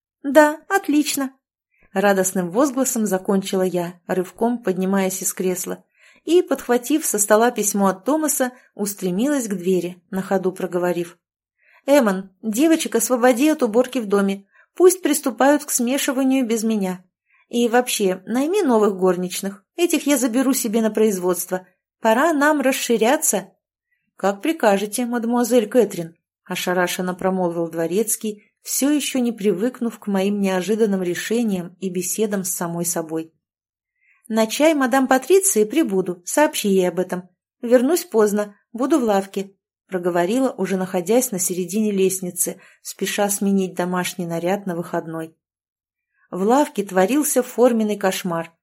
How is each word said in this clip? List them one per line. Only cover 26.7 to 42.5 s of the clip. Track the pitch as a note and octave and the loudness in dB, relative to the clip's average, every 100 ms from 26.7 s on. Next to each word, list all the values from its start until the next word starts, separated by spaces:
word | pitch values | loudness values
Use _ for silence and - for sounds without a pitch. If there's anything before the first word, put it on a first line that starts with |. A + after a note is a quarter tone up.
| F3+ F3 - F3+ | 0 0 -2 -6
промолвил | F3+ F#3+ F#3 F3 E3+ E3 | -2 -2 0 -2 -2 -4
дворецкий, | E3 E3 F#3 A3 - G#3+ G#3 _ _ - | -4 -2 -2 -2 -4 -6 -8 _ _ -8
всё | - C#4 | -2 0
ещё | D4 - C4 | 0 -2 -2
не | A#3+ | -2
привыкнув | A#3 G3+ F3 B3 B3+ A#3 - | -2 -2 0 -2 -4 -8 -6
к | - | -4
моим | F#3+ G3 G3+ | -2 0 0
неожиданным | F#3+ F#3 F3+ G#3+ A3 G3 | 0 0 -2 0 0 0
решениям | F3+ E3+ - A#3 A3+ F#3 F3 - | -4 -6 -4 -2 -2 -4 -6 -8
и | F#3+ | -8
беседам | F3+ F3 - G#3+ G3+ | -6 -6 -4 -2 -2
с | F#3 | -6
самой | - E3+ E3+ E3+ | -6 -6 -4 -4
собой. | E3+ D#3+ D#3+ D#3+ _ _ _ _ _ _ _ _ _ - | -4 -4 -8 -8 _ _ _ _ _ _ _ _ _ -4
«На | A3 A3 | 0 0
чай | G#3+ D4+ | 4 4
мадам | D4+ B3+ C4+ C4 | 4 2 2 4
Патриции | C4 - F#4+ F#4+ G#3+ | 2 4 4 4 2
прибуду, | G#3+ - G#3+ F#3+ F3 F3 - | 2 2 0 0 -2 -6 -4
сообщи | - D4+ D#4 G#3 | 2 2 2 2
ей | F#3+ F3+ | 2 2
об | F3 | 0
этом. | F3+ F3+ - _ _ - | -4 -6 -10 _ _ -8
Вернусь | A#3 B3 C4 F4 | 4 4 4 0
поздно, | - A3+ G#3 G#3 G#3 _ _ | 0 2 2 2 -4 _ _
буду | A3+ C4+ D#4 | -4 0 2
в | |
лавке», | A#3 G3 G3 G3 G3 _ _ _ - | 2 0 0 -8 -8 _ _ _ -8
проговорила, | F#3 F3 E3+ F3 B3 C4 | -4 0 0 0 0 0
уже | - F#3+ F#3+ | -2 -4 -2
находясь | F#3 F#3 E3+ A#3+ B3 | -2 -4 0 0 0
на | F#3 | -4
середине | - F3 F3 G#3 G#3+ | -4 -4 -4 -2 0
лестницы, | G3 F#3+ F#3+ F3+ F3+ - | 2 0 0 -8 -4 -6